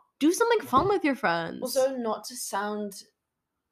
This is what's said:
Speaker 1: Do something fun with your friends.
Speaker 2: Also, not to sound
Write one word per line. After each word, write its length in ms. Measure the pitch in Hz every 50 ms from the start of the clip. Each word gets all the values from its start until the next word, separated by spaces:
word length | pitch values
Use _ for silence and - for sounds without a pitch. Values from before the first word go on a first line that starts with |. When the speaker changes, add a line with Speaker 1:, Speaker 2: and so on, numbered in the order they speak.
| _ _ _ -
Speaker 1:
Do 120 | 269 311
something 280 | 370 - 427 466 466 415 -
fun 220 | - - 269 339 392
with 160 | 415 381 -
your 100 | 294 269
friends. 480 | - - 180 170 170 165 170 - -
Speaker 2:
Also, 320 | - 254 - 269 262 269 269
not 280 | 254 233 220 208 - -
to 100 | - 247
sound 720 | - - - - 196 208 208 214 208 208 202 196 - - _ _ _ _ _ _ _ _ _ _ _ _ _